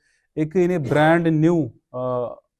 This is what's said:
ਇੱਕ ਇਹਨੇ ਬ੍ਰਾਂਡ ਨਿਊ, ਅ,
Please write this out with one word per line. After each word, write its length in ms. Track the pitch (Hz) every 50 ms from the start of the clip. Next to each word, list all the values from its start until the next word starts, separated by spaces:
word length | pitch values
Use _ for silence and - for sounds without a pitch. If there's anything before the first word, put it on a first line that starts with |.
| _ _ _ _ _ _ _
ਇੱਕ 200 | 151 156 156 -
ਇਹਨੇ 220 | 190 175 175 180 170
ਬ੍ਰਾਂਡ 500 | 139 120 143 147 151 160 165 170 165 165
ਨਿਊ, 400 | 160 151 156 165 175 165 143 113
ਅ, 720 | - _ _ _ - 127 127 127 127 123 123 - - - _ _ _ _